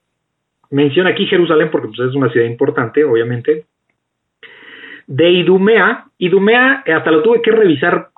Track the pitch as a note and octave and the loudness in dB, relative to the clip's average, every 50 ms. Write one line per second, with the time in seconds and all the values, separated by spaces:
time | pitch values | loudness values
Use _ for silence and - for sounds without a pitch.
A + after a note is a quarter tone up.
0 | _ _ _ _ _ _ _ _ _ _ _ _ _ - C#3 C#3 D3 C#3+ C3 F3 | _ _ _ _ _ _ _ _ _ _ _ _ _ -6 -2 0 0 0 0 0
1 | F#3 F3+ E3 - G3 - G3+ F3+ E3+ E3 D#3+ D#3 E3 D#3+ - D3+ B2+ A2 G#2+ A#2 | 0 0 -2 -2 -2 -2 0 0 0 2 2 0 0 0 -4 -6 -6 -8 -8 -6
2 | B2 B2+ C3 C#3+ C3 A#2 - A#2+ A#2 A#2 A#2 - C#3 D3 C#3+ - A#2+ A2 - C#3+ | -6 -4 -2 -2 -2 -2 0 -2 -2 -2 -2 -4 -4 -2 -2 -4 -6 -2 -2 0
3 | D3+ C#3 A2+ A2+ A#2 A#2+ B2 A#2 A#2 - D#3 F3 - _ _ _ _ _ _ _ | 0 0 0 -2 -2 -4 -6 -8 -6 -6 -6 -6 -8 _ _ _ _ _ _ _
4 | _ _ _ _ _ _ _ _ - - - - - - - - - - - - | _ _ _ _ _ _ _ _ -20 -20 -20 -20 -20 -20 -20 -20 -20 -20 -20 -20
5 | _ - C#3 C3 D#3+ F3 F3+ F3+ E3 E3 F#3 F#3 F#3+ G#3+ A3+ G#3 F3+ G#3 B3+ - | _ -10 -2 0 2 2 2 2 2 2 2 2 4 4 2 4 2 0 -2 -4
6 | - _ _ - F#3 F3 F#3 G3 G3 G#3 A#3 B3 B3+ C4 C#4 C4+ - E3 D#3+ D#3 | -10 _ _ -6 -2 0 0 2 2 2 2 2 2 0 0 -2 -2 -2 -2 -2
7 | D#3+ E3 D#3+ D#3 D#3 A3+ A#3 A3+ A#3 A3 A3 A3 G#3+ F3+ D3+ B2+ F3 F3 F3+ E3+ | 0 0 0 2 2 2 0 2 0 0 2 2 2 2 2 0 0 -2 -2 -2
8 | - _ _ | -6 _ _